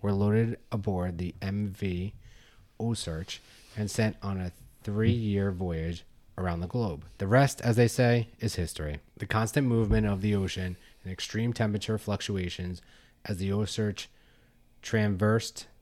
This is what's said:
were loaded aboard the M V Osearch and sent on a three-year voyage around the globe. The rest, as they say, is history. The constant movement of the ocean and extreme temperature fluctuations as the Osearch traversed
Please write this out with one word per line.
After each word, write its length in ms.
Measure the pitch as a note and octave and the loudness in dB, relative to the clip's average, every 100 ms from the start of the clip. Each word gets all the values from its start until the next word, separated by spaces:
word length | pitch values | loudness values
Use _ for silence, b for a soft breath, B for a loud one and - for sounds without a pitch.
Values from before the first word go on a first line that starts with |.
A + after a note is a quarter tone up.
were 100 | G2+ | 0
loaded 460 | G2 G2+ G#2+ A#2 A#2+ - | 2 4 4 2 -2 -6
aboard 480 | G#2+ G2 F#2 F2+ E2+ | -4 -2 0 -2 -2
the 160 | F2+ - | -6 -4
M 280 | G2 G2+ G#2 | -4 -2 -4
V 440 | F#2 G2 F2 F#2+ - b b b b b _ | -4 -4 -2 -4 -8 b b b b b _
Osearch 600 | A2+ A2+ - D#2+ F#2 - B B B - | -4 -4 -4 -6 -8 -12 B B B -6
and 120 | G#2 | -4
sent 280 | - A2 - | 0 0 0
on 160 | G2+ G2 | -6 -4
a 140 | F2+ - - - | -4 -8 -20 -12
three-year 680 | - G#2 A2 A#2 A2 G2+ G2 | -6 2 4 4 2 2 0
voyage 500 | F2+ F#2 E2 E2 E2+ - - - - | 0 -2 -2 -4 -6 -12 -20 -18 -6
around 220 | F2+ E2+ | -4 -2
the 80 | E2+ | -2
globe. 380 | B2 A2 D2 - - | -2 -2 -4 -10 -6
The 80 | G2 | 4
rest, 340 | A#2+ C#3 - | 6 6 2
as 160 | A#2+ A2+ | 2 4
they 100 | A#2 | 4
say, 400 | - B2 A#2+ A2+ - | 6 4 4 0 -4
is 140 | A2 - | -4 -2
history. 440 | E2+ - D2+ D2 - - | -4 -4 -6 -6 -10 -10
The 100 | F#2+ | -2
constant 400 | - A2 - C3+ | 0 2 2 2
movement 420 | A#2 G#2+ A2 G#2+ | 2 4 4 4
of 120 | G2 | 2
the 160 | G#2 G2+ | 2 2
ocean 400 | F#2+ - F#2 F2+ B B | 0 -2 -6 -6 B B
and 100 | F#2+ | -12
extreme 400 | F#2 - A2 A#2 | -10 -6 -2 -2
temperature 440 | A#2+ A2 G#2 - A2 | 0 0 0 -2 -4
fluctuations 840 | - G2+ - G2+ F2+ - F2+ F2+ b b b b | -2 -4 -2 -4 -4 -6 -8 -8 b b b b
as 140 | - F#2+ | -8 -4
the 140 | F#2+ | -2
Osearch 560 | G2 G#2 - G#2+ G2+ - b b b b b b - | 0 -2 -2 -2 -2 -10 b b b b b b -18
traversed 840 | - A2 G#2 F#2+ G#2+ A2+ - - - - | -2 0 2 2 4 2 0 -12 -20 -20